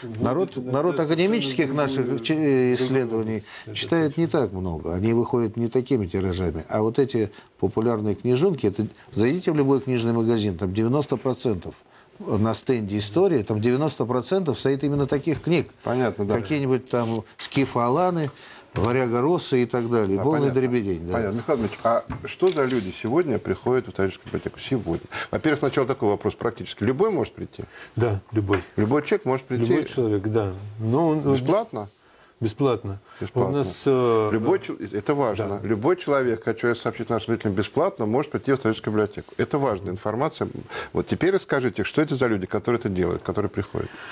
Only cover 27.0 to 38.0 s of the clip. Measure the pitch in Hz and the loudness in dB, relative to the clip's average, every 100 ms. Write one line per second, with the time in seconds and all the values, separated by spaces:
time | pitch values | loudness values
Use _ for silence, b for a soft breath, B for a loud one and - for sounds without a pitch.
27 | 220 165 104 - 90 - - B B - | 2 2 -2 -6 -12 -12 -16 B B 0
28 | 117 101 - 110 101 98 - - 107 151 | 0 0 -2 -2 0 0 -2 -2 2 2
29 | 151 202 123 131 - 123 117 - - - | 2 0 0 -2 -2 -2 2 2 0 -2
30 | 113 104 107 110 101 92 104 107 110 135 | 0 0 0 0 0 -4 -10 -6 0 2
31 | 165 156 143 135 131 196 226 113 101 _ | 2 2 2 0 2 0 0 -8 -10 _
32 | b b b - 110 - 139 110 101 98 | b b b -6 -4 0 2 2 -4 -10
33 | B B 107 123 98 143 180 - 139 127 | B B -4 0 0 0 -2 -2 2 4
34 | 123 113 107 110 117 190 - - 101 101 | 4 4 4 2 2 0 -2 -8 -6 -4
35 | 123 139 123 104 101 101 101 107 135 180 | 0 2 2 0 -2 -4 -2 0 2 0
36 | 151 139 127 113 117 110 120 117 120 - | 2 2 2 0 -2 -2 0 0 -2 -4
37 | 110 113 113 113 107 95 - 135 185 - | -2 -2 0 -2 0 0 0 0 0 0